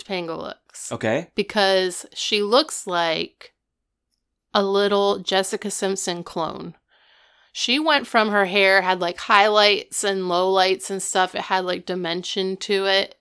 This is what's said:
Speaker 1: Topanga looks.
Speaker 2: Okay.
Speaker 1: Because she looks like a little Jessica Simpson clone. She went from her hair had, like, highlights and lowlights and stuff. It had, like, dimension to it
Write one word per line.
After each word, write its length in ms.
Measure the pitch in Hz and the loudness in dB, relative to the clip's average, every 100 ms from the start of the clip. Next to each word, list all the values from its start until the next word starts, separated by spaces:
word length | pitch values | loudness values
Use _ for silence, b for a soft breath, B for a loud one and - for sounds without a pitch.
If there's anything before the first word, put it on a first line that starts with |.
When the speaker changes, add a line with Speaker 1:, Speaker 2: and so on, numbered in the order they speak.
Speaker 1:
Topanga 340 | - 190 165 160 | -8 -8 -6 -8
looks. 540 | 165 - _ - - | -10 -14 _ -16 -10
Speaker 2:
Okay. 380 | 113 110 135 170 - | -6 -2 -2 -4 -6
Speaker 1:
Because 680 | 202 220 190 190 185 - - | -2 2 2 4 0 -4 -12
she 280 | - - 214 | -8 -2 0
looks 460 | 202 247 311 - 196 | 4 2 2 -4 -4
like 680 | 175 165 160 - _ - _ _ _ _ _ _ _ _ _ _ | -2 0 -2 -6 _ -20 _ _ _ _ _ _ _ _ _ _
a 100 | 208 | -2
little 560 | 196 196 202 202 202 202 | 0 2 2 2 2 0
Jessica 500 | 180 190 190 208 202 | -2 -2 -2 -4 -6
Simpson 540 | - 190 190 - 175 | -4 -4 -4 -4 -6
clone. 520 | 170 175 156 - 170 - _ b b b b b b - | -8 -6 -6 -6 -14 -16 _ b b b b b b -6
She 220 | - 269 | -2 0
went 260 | 311 285 - | 2 0 2
from 240 | 233 214 | 0 2
her 160 | 208 190 | 2 2
hair 340 | 202 190 190 | 4 4 4
had, 180 | 180 185 | 2 0
like, 180 | 175 180 | -2 -4
highlights 840 | - 208 214 214 208 202 - - | 2 6 6 6 6 4 -2 -4
and 200 | 202 190 | -2 0
lowlights 680 | 180 175 185 190 185 190 - | 0 0 2 4 2 0 -4
and 120 | 190 | -8
stuff. 320 | - 190 185 202 | -4 0 -2 -2
It 60 | |
had, 200 | - 190 | -2 -2
like, 220 | 185 180 - | -2 -4 -6
dimension 720 | 185 170 175 180 202 190 190 | -6 -4 -6 -6 -4 -4 -6
to 280 | - 196 196 | -2 -2 2
it 300 | 196 - - | 0 0 -6